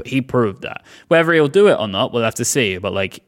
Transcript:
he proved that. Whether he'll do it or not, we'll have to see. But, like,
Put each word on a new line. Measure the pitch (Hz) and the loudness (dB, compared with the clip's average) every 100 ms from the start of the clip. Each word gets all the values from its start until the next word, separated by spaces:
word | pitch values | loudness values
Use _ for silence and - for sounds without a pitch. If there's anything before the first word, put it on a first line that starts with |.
| - | -6
he | 135 | -4
proved | 127 123 110 92 | -2 0 0 -4
that. | - - _ - - | -12 -14 _ -16 0
Whether | 165 165 | 2 4
he'll | 165 147 | 2 2
do | 196 202 | 4 4
it | |
or | 143 107 | 4 0
not, | 95 127 | -2 -2
we'll | 120 | -2
have | 113 - | -2 -2
to | |
see. | 123 143 107 92 | -2 0 0 -2
But, | 98 | -4
like, | 95 95 - | -4 -6 -8